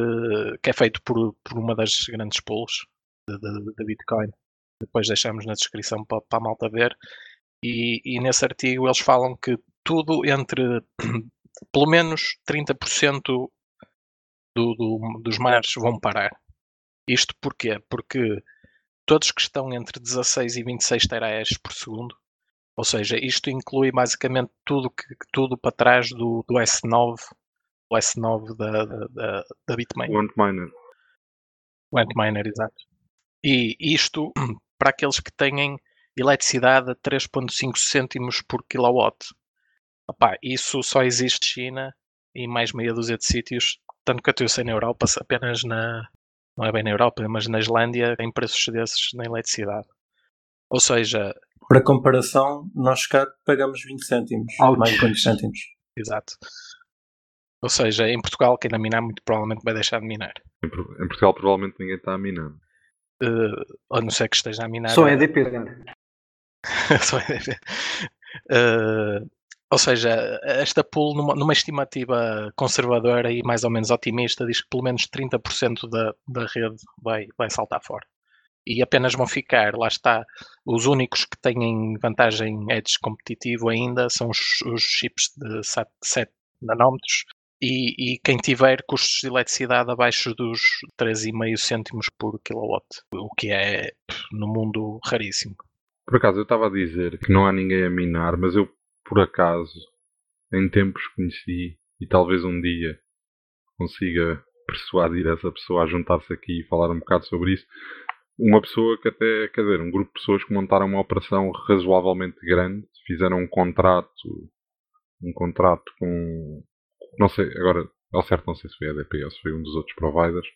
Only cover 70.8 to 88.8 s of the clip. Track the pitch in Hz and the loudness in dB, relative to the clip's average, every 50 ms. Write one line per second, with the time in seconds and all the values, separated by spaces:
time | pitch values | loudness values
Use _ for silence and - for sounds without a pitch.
70.8 | 147 - - 156 151 151 147 147 147 143 143 143 143 156 147 143 - - 151 143 | 0 0 2 0 0 0 0 0 0 0 0 2 2 2 4 2 2 0 -2 -4
71.8 | 139 131 - 135 123 120 127 120 117 113 110 107 107 104 - - 139 117 - - | -4 -4 -4 -6 -4 0 0 0 0 0 -2 -4 -6 -6 -4 -2 -2 0 0 0
72.8 | 127 123 123 117 113 120 120 120 120 120 120 120 117 120 120 113 113 117 117 113 | 2 2 2 4 4 4 2 2 2 0 -2 -2 -2 0 0 0 0 0 0 0
73.8 | 110 110 120 117 - 123 110 120 120 113 - - 123 117 117 - - - - 127 | 0 2 0 0 0 -2 -2 -2 -2 -2 -2 -4 -4 -4 -2 -4 -4 -4 -4 -2
74.8 | 123 127 123 120 - - - - 135 127 - 120 - - - - - 120 117 - | -2 -2 -2 -2 -4 -4 -6 -6 -6 -2 -4 -4 -4 -4 -4 -2 -2 -2 -2 -2
75.8 | - 117 113 113 113 107 - _ _ - 127 123 117 110 - 120 113 110 110 110 | -8 -6 -2 -2 -2 -2 -4 _ _ -10 -8 -6 -6 -6 -4 -4 -4 -4 -4 -8
76.8 | - - _ - - 110 110 110 104 104 - - 120 107 - - 107 - - - | -18 -20 _ -10 -6 -4 -4 -4 -4 -6 -6 -4 -4 -4 -2 -4 -4 -4 -4 -6
77.8 | - - - - - _ _ _ _ _ _ _ _ _ _ _ - - 117 113 | -6 -8 -12 -12 -12 _ _ _ _ _ _ _ _ _ _ _ -8 -4 0 0
78.8 | 123 - - 135 127 127 120 131 127 117 - 143 - - - 120 107 104 104 113 | 2 4 4 4 4 2 0 0 -2 -2 -2 -4 -2 2 2 4 4 4 2 0
79.8 | 113 110 - - - 120 117 113 113 - - - - - _ _ - - 120 117 | -2 -2 -2 0 2 2 2 2 0 -6 -16 -20 -20 -20 _ _ -6 -2 0 2
80.8 | 117 135 143 131 127 120 - - - - - - - 131 120 123 120 117 113 110 | 4 4 4 4 2 0 -2 -4 -4 -4 -6 -4 -2 -2 0 0 0 0 0 0
81.8 | 110 110 110 104 - 117 107 - 123 113 107 107 113 110 107 107 104 107 120 110 | -2 -2 -2 -2 -2 -2 2 2 2 2 2 0 -2 -4 -4 -6 -4 -4 -4 -4
82.8 | - - - - - 113 107 - - - 113 - - 127 120 113 117 113 113 113 | -2 -2 -4 -4 -4 -6 -8 -8 -10 -12 -12 -8 -6 -4 -4 -2 0 0 0 0
83.8 | 123 123 123 127 123 120 - - 123 117 113 - - - - - 123 123 117 117 | 0 -2 0 0 0 0 0 -2 -2 -2 -2 -2 -2 -2 -2 -2 -2 -2 -4 -2
84.8 | - - - - - 123 - - - - - 139 139 110 107 113 104 - - - | -2 0 0 -2 -2 -4 -2 -2 -4 -2 -4 -6 -10 -8 -8 -6 -6 -4 -4 -4
85.8 | 110 - _ _ - - - 127 113 - _ _ _ _ _ - 127 113 110 117 | -4 -6 _ _ -4 -2 0 0 -2 -4 _ _ _ _ _ -10 -4 -2 2 4
86.8 | 120 131 131 131 - - - - - - - _ _ _ _ - - 123 131 127 | 4 4 4 2 -2 -2 -2 -2 -2 -4 -14 _ _ _ _ -4 -2 0 0 0
87.8 | 127 120 - - 131 123 123 120 - - 135 120 - - 135 120 131 135 131 131 | 0 0 -2 -2 -2 -4 -4 0 2 2 2 2 2 2 2 6 6 6 6 4